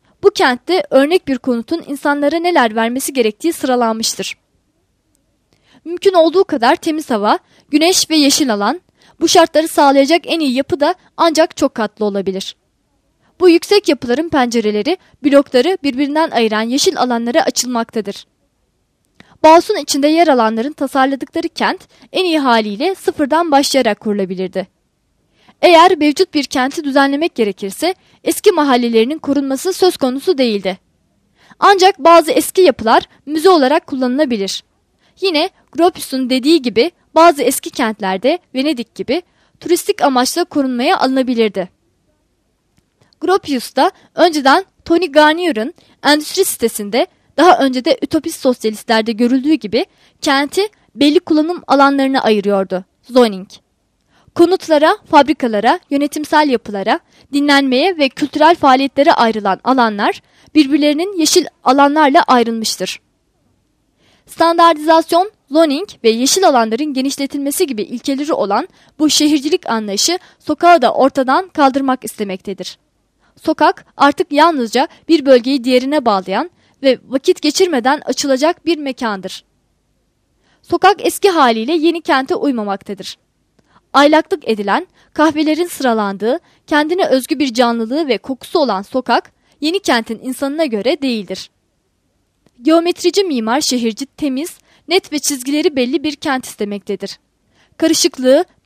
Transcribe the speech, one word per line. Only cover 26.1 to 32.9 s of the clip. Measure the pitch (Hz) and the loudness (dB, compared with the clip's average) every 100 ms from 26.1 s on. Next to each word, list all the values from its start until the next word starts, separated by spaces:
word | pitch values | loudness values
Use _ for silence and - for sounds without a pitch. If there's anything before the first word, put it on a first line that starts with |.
| 285 370 | 0 -2
bir | 302 | -4
kenti | 262 277 254 339 | -4 -4 -4 -4
düzenlemek | 285 269 277 285 339 - | -2 0 0 0 -4 -2
gerekirse | 208 190 196 - 330 381 _ _ | -4 -4 -10 -6 -6 -6 _ _
eski | - - 415 | -8 0 2
mahallelerinin | 349 285 247 240 226 226 311 | 2 2 2 2 0 0 -2
korunması | - 285 269 269 370 | -4 -2 -2 -4 -4
söz | 370 370 - | 0 0 2
konusu | 262 269 381 285 | -2 -2 -2 0
değildi. | 247 202 185 190 _ _ _ _ _ _ _ - | 0 -2 -4 -8 _ _ _ _ _ _ _ 0
Ancak | 370 403 370 - | 2 4 4 4
bazı | 302 339 311 | 6 6 4
eski | - - - | 0 0 2
yapılar | 359 - 220 | 2 2 2